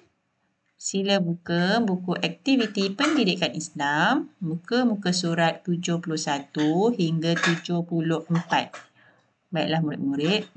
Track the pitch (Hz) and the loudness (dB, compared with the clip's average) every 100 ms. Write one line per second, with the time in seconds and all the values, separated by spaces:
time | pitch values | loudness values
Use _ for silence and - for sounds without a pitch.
0 | _ _ _ _ _ _ _ - - 196 | _ _ _ _ _ _ _ -12 -6 -2
1 | 196 196 170 170 - 170 180 226 226 180 | 2 2 0 -4 -2 0 2 2 0 -2
2 | 180 175 165 - - 262 214 202 196 196 | -2 -2 -4 -4 0 2 2 0 -2 0
3 | 294 294 196 180 160 - - 151 143 147 | 0 2 2 2 -2 -4 -10 -4 0 2
4 | 190 285 330 - 165 170 - 240 247 202 | 2 2 -2 -8 -6 -6 -2 2 2 0
5 | 185 180 170 170 165 160 - 170 175 170 | 0 0 0 2 2 0 -2 -2 0 -2
6 | 170 156 156 143 139 156 151 170 226 240 | -2 -4 -2 -4 -4 0 2 4 2 2
7 | 165 165 165 170 170 170 - 175 170 165 | 0 0 0 0 0 0 -2 -4 -2 -2
8 | 165 160 - 170 - 147 - - - _ | 0 0 0 -2 0 0 -2 -8 -20 _
9 | - _ _ _ _ 165 151 160 151 139 | -20 _ _ _ _ -4 0 0 0 -2
10 | 139 139 156 208 - | -4 -2 0 0 -4